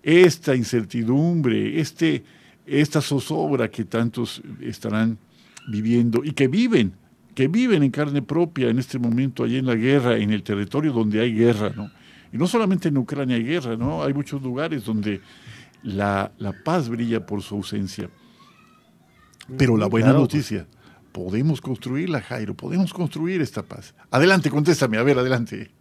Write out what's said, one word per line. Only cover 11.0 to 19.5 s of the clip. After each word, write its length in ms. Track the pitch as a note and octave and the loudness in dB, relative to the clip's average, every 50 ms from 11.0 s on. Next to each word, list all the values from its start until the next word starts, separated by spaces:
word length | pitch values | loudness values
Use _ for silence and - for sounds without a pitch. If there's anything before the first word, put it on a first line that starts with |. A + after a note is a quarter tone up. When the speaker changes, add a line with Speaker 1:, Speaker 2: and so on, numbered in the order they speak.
| A2 G#2+ G#2 G#2+ | 0 0 0 0
Speaker 1:
hay 120 | A#2 B2 A2+ | 0 0 2
guerra, 380 | G#2+ A#2 A#2+ A#2 G#2 G#2+ G2+ - | 4 4 4 4 2 -2 -4 -4
¿no? 160 | - G#2 - _ _ - - - - - - | -6 -12 -12 _ _ -20 -20 -20 -20 -20 -10
Y 60 | - | -2
no 100 | A2+ D#3+ | -2 -2
solamente 420 | F3+ - A#3 A3 F#3+ F#3+ F3 - E3 | 0 2 0 2 2 0 0 0 0
en 80 | C#3+ | 0
Ucrania 380 | C3+ A#2 - D3 C#3 C#3 B2+ B2 | 0 -2 -2 -4 -4 -2 -2 0
hay 80 | A#2 A2+ | -2 0
guerra, 320 | B2 E3 F3 C3+ A#2+ A2+ | -2 -4 -4 -2 -4 -4
¿no? 280 | A2+ A#2+ C#3 D#3 E3 D3 | -2 -2 -4 -2 -2 -4
Hay 100 | C#3 C#3 | -2 -2
muchos 280 | C#3+ C#3 - D3 C#3 | -4 -4 -6 -8 -8
lugares 440 | C3+ B2+ B2 C3 D#3 E3 D#3 C3+ G#2 | -6 -6 -6 -4 -4 -4 -6 -6 -4
donde 360 | A2+ A2 G#2+ G2+ G#2+ G2+ F#2+ - - - - - - - - - - _ _ - | -4 -4 -2 -2 -2 -4 -6 -8 -18 -20 -20 -20 -20 -20 -20 -20 -20 _ _ -10
la, 480 | G#2+ F#2+ G2 G#2 G2+ G2+ G2 G2+ - - | -8 -4 -2 0 0 0 -2 -2 -4 -8
la 160 | _ A2+ G2+ F#2 - - | _ -8 -8 -8 -6 -4
paz 260 | D3+ E3+ F3+ C3+ A#2 | -2 0 0 0 -2
brilla 360 | A#2 A#2 A#2+ A#2 A2+ A2 F#2+ | -4 -4 -2 -2 -2 -2 -2
por 160 | - G#2+ G#2 | -4 -8 -8
su 140 | F#2+ - G#2 | -6 -6 -8
ausencia. 540 | G#2 F#2 - G#2 G#2 G2 F#2 - - F2+ F2 - _ _ - _ _ - - _ _ _ _ _ _ _ _ _ _ _ _ _ _ _ _ _ _ - - | -8 -6 -6 -6 -6 -6 -6 -8 -10 -12 -12 -14 _ _ -20 _ _ -20 -20 _ _ _ _ _ _ _ _ _ _ _ _ _ _ _ _ _ _ -18 -12